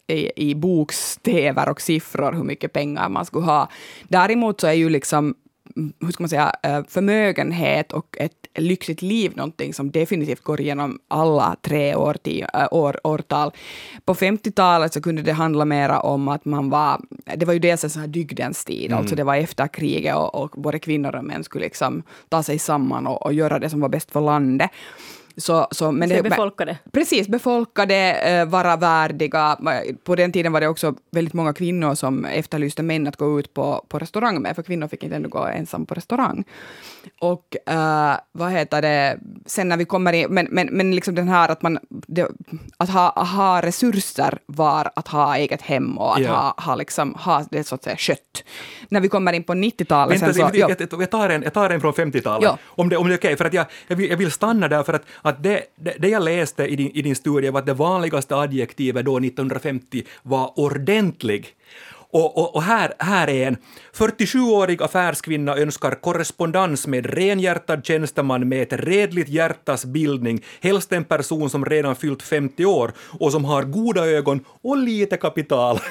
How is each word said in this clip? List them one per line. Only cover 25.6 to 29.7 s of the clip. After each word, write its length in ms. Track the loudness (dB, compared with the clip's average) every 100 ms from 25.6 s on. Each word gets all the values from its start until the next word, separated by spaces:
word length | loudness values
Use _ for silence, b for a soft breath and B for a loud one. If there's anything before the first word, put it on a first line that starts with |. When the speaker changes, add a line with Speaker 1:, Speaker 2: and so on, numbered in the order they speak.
| 2
Speaker 1:
så, 220 | 0 0
men 160 | 2 2
Speaker 3:
Så 60 |
Speaker 1:
det, 80 | 2
Speaker 3:
befolkade. 560 | 2 2 0 -2 -6 -6
Speaker 1:
men, 60 | -2
precis, 360 | 0 2 2 2
befolkade, 840 | 0 2 0 0 0 2 4 4
eh, 320 | 2 2 2 2
vara 300 | 2 2 4
värdiga. 840 | 4 4 2 0 0 2 2 0 0